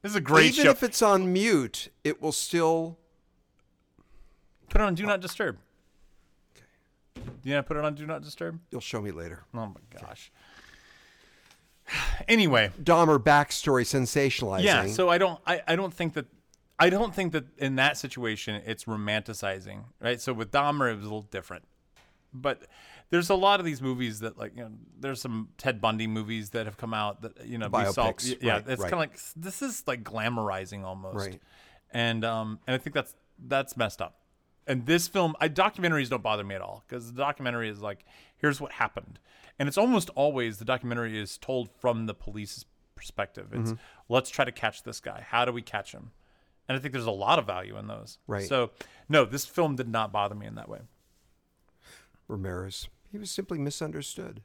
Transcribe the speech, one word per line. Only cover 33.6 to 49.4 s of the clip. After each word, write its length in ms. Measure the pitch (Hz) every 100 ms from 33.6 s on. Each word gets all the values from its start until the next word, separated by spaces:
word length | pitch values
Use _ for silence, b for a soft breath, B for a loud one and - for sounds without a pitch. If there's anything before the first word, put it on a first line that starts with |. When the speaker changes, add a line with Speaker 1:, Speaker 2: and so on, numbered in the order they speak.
| 135 127
Speaker 1:
messed 240 | 110 -
up. 180 | 87 _ _ _ _ _ -
And 180 | 127 120
this 220 | 170 170
film, 260 | 202 170 156
I, 80 | 160
documentaries 600 | 147 196 - 175 156 120
don't 140 | 123
bother 220 | 110 107
me 100 | 98
at 60 | 95
all, 240 | 92 101 _
'cause 260 | 123 117
the 60 | 123
documentary 480 | 139 143 127 120 113
is 120 | 101
like, 240 | 104 98 _ b b b
"Here's 240 | 147 139
what 100 | 139
happened." 460 | - 113 - - - b b b -
And 100 | 139
it's 100 | 196
almost 320 | 233 240 170
always 480 | - 143 135 117 101
the 60 |
documentary 540 | 117 127 120 120 117 107
is 200 | 101 -
told 320 | - 131 113 _
from 260 | 127 113 110
the 80 |
police's 520 | 104 - 107 101 - - _ _
perspective. 540 | - - - 101 107 101
It's, 180 | 113 113
Speaker 2:
Mm-hmm. 80 | 113 b b _
Speaker 1:
"Let's 220 | 123 127
try 140 | -
to 80 | 123
catch 320 | - 110 -
this 160 | - 107
guy. 260 | - 101 110
How 160 | 117
do 60 | 123
we 120 | 120
catch 280 | - 104 -
him?" 220 | - - _ _ _ _ _ -
And 80 | 131
I 40 |
think 120 | 139
there's 140 | 127 113
a 40 |
lot 300 | 98 101 160
of 60 | 104
value 300 | 92 98 104
in 100 | 104
those. 300 | 107 107 - -
Speaker 2:
Right. 180 | 101 98
Speaker 1:
So, 240 | 131 113 _ B B B
no, 160 | 151
this 200 | 113 139